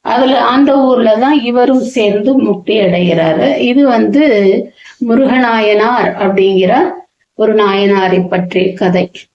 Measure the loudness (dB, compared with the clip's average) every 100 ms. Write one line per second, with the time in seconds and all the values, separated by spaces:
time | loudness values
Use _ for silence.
0 | -4 -2 0 0 0 2 2 2 2 2
1 | 0 0 2 0 0 0 2 0 -2 -2
2 | -2 0 0 0 0 -2 -2 -2 0 0
3 | 0 0 0 0 0 0 0 2 2 2
4 | 0 2 2 2 2 0 -4 _ -20 -10
5 | -2 0 2 0 0 0 0 2 0 0
6 | -2 -2 -2 0 0 2 2 0 0 -4
7 | -18 _ _ -4 -2 0 0 0 0 0
8 | 0 -2 -2 -4 -4 -2 -4 -2 -2 0
9 | -4 -8 -20